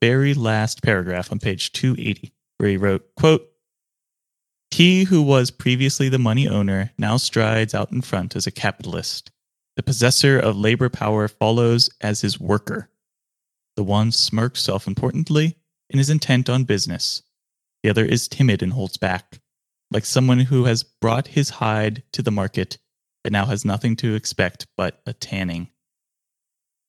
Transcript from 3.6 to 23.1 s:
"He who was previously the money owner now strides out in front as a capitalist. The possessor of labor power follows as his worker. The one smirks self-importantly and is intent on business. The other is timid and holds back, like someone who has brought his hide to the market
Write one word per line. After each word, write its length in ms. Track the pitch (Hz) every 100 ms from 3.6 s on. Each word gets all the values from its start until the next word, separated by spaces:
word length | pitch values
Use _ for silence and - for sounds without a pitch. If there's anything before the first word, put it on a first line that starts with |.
| _ _ _ _ _ _ _ _ _ _ -
"He 340 | - 175 185 190
who 160 | 180
was 280 | 143 135 123
previously 580 | - - 123 135 - 135
the 100 | 131
money 280 | 117 113 135
owner 440 | 101 101 95 101 -
now 180 | 107 120
strides 580 | - - 110 110 110
out 180 | 101 101
in 80 | 127
front 340 | - 101 90 92
as 100 | 95
a 60 |
capitalist. 800 | - 107 - - 85 - - - _ _ _ _ -
The 60 |
possessor 540 | - 117 120 135 139 131
of 200 | 113 98
labor 320 | 107 117 127
power 400 | - 107 107 104
follows 600 | - 107 117 117 117 - -
as 180 | 104 104
his 200 | 104 95
worker. 500 | 90 101 - - - _ _ _ _ _ _ _ _ -
The 60 |
one 280 | 98 104 110
smirks 500 | 113 - 110 120 -
self-importantly 960 | - 98 - 98 123 143 160 151 156 - _ _ _
and 120 | 135
is 80 | 139
intent 400 | 151 - 127 127
on 160 | 127 127
business. 580 | 104 87 87 - - _ _ _ _ _ _
The 80 | 107
other 140 | 104
is 240 | 113 117 -
timid 340 | - 131 101
and 120 | 92
holds 240 | 123 95 -
back, 420 | 95 90 - - _ _ _ _ -
like 160 | 101 -
someone 340 | - 127 123
who 260 | 127 131 123
has 180 | 113
brought 440 | - - 117 117 143
his 220 | - 139
hide 540 | - 113 107 107 107 -
to 100 | -
the 100 | 117
market 460 | 104 95 - 92 - _ _ _